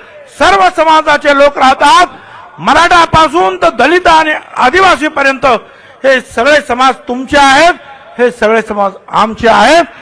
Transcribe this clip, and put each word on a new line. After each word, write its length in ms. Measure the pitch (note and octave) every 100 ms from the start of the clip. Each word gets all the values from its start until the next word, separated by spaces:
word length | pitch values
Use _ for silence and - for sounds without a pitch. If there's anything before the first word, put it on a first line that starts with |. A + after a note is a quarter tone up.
| - - - -
सर्व 300 | D#4 G4 F#4 E4+
समाजाचे 640 | D#4+ D#4 D#4 D4 D4 C#4
लोक 200 | C#4+ C#4
राहतात, 480 | C4 C4+ D4 E4+ F4+ - - - - -
मराठापासून 1000 | F3 C#4+ E4+ F4 E4 D#4+ D#4 D4+ F#4+ F#4
तर 80 | E4+
दलित 360 | A#3+ B3 F4+ F4+
आणि 280 | D#4+ D#4 - - -
आदिवासीपर्यंत 920 | B3+ E4 F#4+ D4+ D4+ D4+ C#4 C4 C#4 A3+ - - - -
हे 160 | C4 C4
सगळे 400 | - - B3+ D4
समाज 340 | - B3 C4 B3+ -
तुमचे 300 | B3 C4 C#4+
आहेत, 360 | C#4 C4+ E4 E4 - - - -
हे 120 | B3
सगळे 320 | A#3+ G#3+ A3+
समाज 300 | A3 G#3 G3 F#3+ -
आमचे 400 | E3+ A3 G#3+ A3+
आहेत 360 | G#3 G#3+ E4 D#4 -